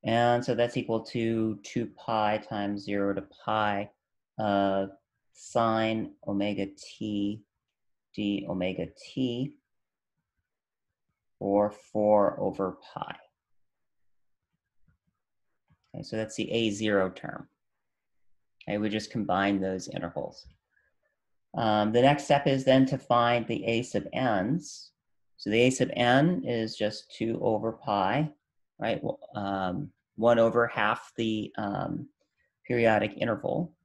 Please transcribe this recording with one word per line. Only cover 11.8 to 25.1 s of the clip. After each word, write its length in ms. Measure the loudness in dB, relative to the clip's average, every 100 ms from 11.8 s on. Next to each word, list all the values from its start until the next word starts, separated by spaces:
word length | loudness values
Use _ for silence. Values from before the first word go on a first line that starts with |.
| -10 0 4 6 4 0
over 360 | -6 -4 -6 -6 -14
pi. 220 | -12 -12 -14 _ _ _ _ _ _ _ _ _ _ _ _ _ _ _ _ _ _ _ _ _ _ _ _ _ _ _
Okay, 80 | -16
so 140 | -8 -6
that's 180 | -6
the 160 | -6 -2
A 200 | 0 0
zero 380 | 0 2 2 2
term. 380 | -4 -12 -12 -16 _ _ _ _ _ _ _ _ _ _ _ -6
Okay, 100 | -2
we 100 | 0
just 240 | -2 -4
combine 480 | -6 -2 2 2 2
those 260 | 0 -4 -8
intervals. 600 | -8 -8 -8 -10 -12 -20 _ _ _ _ _ _ _ _ _ _ -2
Um, 360 | 2 4 4
the 100 | 6
next 220 | 6 4
step 240 | 4 2 4
is 160 | 0
then 200 | 4 6 6
to 120 | 2
find 480 | 2 4 4 2 0
the 180 | -4
A 180 | 0 -2
sub 240 | 0 -4 -4
n's. 760 | -2 0 0 0 -2 -4 -18 -20 _ _